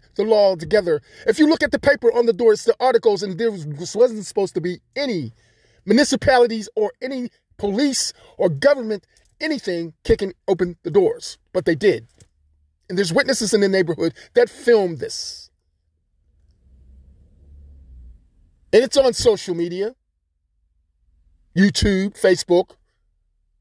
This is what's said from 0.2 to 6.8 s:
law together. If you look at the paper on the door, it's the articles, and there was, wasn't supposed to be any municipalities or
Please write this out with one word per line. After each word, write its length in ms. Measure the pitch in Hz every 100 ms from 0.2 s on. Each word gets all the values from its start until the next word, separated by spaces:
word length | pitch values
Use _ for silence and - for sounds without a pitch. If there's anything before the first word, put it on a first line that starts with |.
| 220
law 320 | 214 202 180
together. 440 | 151 208 175 151 - - -
If 140 | -
you 80 | 302
look 160 | 320
at 80 | 294
the 80 | 277
paper 320 | 277 277 233
on 140 | 226 233
the 80 |
door, 180 | 180 233
it's 140 | 214 -
the 100 | 214
articles, 420 | 254 233 226 202
and 140 | 202 175
there 140 | 233
was, 440 | 202 151 147 175 202
wasn't 300 | 247 220 185
supposed 300 | - 190 175
to 60 |
be 180 | 175 180 _ -
any 340 | 277 190 117 - _ _ _ _ -
municipalities 840 | 226 285 262 - 240 240 226 202
or 160 | -